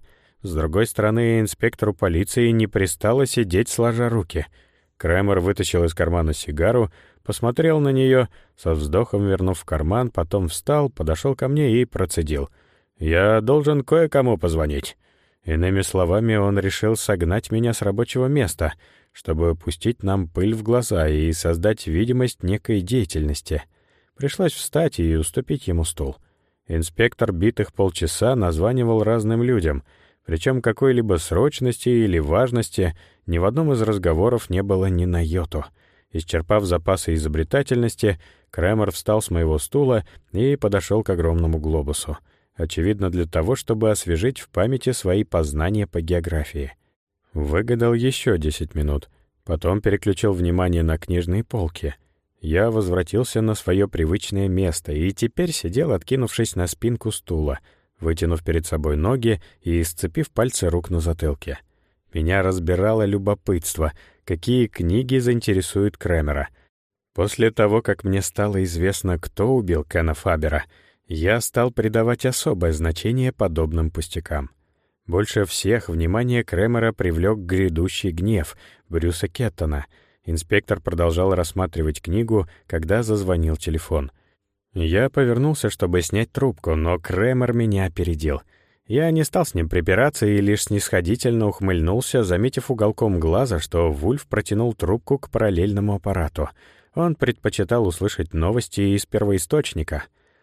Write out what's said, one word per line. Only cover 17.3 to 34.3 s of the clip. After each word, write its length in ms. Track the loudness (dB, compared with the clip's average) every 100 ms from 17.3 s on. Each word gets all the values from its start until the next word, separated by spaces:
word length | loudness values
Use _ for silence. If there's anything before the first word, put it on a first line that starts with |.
| -2 -2
меня 240 | -2 0
с 80 | 0
рабочего 440 | -2 0 -2 0 0
места, 480 | 2 0 -2 -4 -6 _ _ _
чтобы 420 | -10 -4 0 0 0
пустить 480 | -4 -4 -2 -2
нам 240 | -2 -2 -2
пыль 260 | -2 0
в 100 | 0
глаза 440 | 0 0 2 0 2
и 240 | 2 0
создать 560 | 0 -2 0 0 0 0
видимость 560 | 0 2 0 -2 -2
некой 380 | -2 -2 0 -2
деятельности. 840 | 0 -2 -2 -2 -2 -4 -4 -6 -8 _ _ _ _ -8
Пришлось 340 | -6 -2 -2
встать 480 | -2 -4 0 0 0
и 160 | 0 0
уступить 520 | -2 -4 -4 -4 -2
ему 180 | -2 -2
стул. 320 | -4 -8 -10 _ _ _ _ -6
Инспектор 640 | -4 -2 0 0 2 -2
битых 420 | 2 0 0 -2
полчаса 640 | 0 -2 0 -4 0 0 2
названивал 640 | 0 0 0 2 2 2
разным 400 | 2 0 0 0
людям — 420 | 2 2 0 -2 -6 _ _ _ -6
причём 320 | -2 0 0
какой-либо 540 | 0 2 2 2 2 0
срочности 760 | 0 0 0 0 -2 -2 0
или 300 | 2 2 2
важности 760 | 2 2 2 0 -2 0 -2 -2 -12 _ -4
ни 140 | 0
в 60 | 0
одном 280 | 2 2
из 80 | 2
разговоров 720 | 2 0 2 2 2